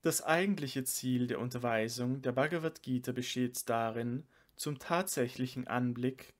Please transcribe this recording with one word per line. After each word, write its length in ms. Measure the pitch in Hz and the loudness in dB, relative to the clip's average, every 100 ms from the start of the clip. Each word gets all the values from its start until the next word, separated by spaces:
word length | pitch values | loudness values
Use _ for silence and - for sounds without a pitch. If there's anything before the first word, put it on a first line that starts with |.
Das 180 | 165 151 | 0 2
eigentliche 640 | - 165 196 190 139 135 | 4 4 4 2 0 -2
Ziel 420 | 131 - 127 123 123 | -2 -2 2 2 2
der 140 | 110 | 0
Unterweisung 840 | 120 123 120 113 110 117 123 135 | -2 -2 0 2 0 0 -2 -2
der 100 | 131 | 0
Bhagavad 520 | 127 151 170 160 - | 2 2 2 -2 -4
Gita 300 | - 127 127 | -2 -2 0
besteht 540 | 123 123 127 123 - - | -4 -2 0 0 0 0
darin, 600 | 117 113 113 120 127 - _ _ - | 0 0 -2 -2 -4 -6 _ _ -8
zum 220 | 151 143 | -6 -6
tatsächlichen 880 | - 170 185 - 123 - 127 127 123 | 0 0 2 0 0 -2 -4 -4 -2
Anblick 680 | 120 123 120 127 131 - - | 0 0 0 -2 -2 -10 -20